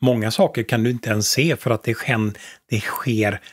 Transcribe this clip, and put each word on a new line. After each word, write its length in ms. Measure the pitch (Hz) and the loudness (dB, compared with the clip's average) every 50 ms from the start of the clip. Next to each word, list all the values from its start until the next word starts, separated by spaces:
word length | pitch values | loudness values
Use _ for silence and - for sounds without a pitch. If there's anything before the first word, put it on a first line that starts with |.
Många 300 | 131 127 123 113 107 113 | 2 2 2 2 0 0
saker 320 | - - 190 147 - 123 110 | 2 2 2 2 2 -2 -2
kan 200 | - 123 113 110 | 0 0 2 2
du 60 | 120 | 0
inte 200 | 123 117 - 113 | 0 -2 -2 -2
ens 200 | 107 107 107 - | 0 0 0 0
se 260 | - 127 147 165 139 | 2 2 2 2 0
för 160 | - - 127 | 0 0 -2
att 120 | 113 - - | -2 0 -2
det 100 | 120 110 | -4 -4
sker, 380 | - - - 123 113 107 104 - - - - - - _ - | -2 -2 -2 0 0 0 -2 -4 -8 -14 -20 -20 -20 _ -4
det 100 | 131 107 | -4 -4
sker 600 | - - - - - 131 113 107 107 104 101 - - - | -2 -4 -6 -4 -4 -2 0 0 0 0 -2 -4 -8 -16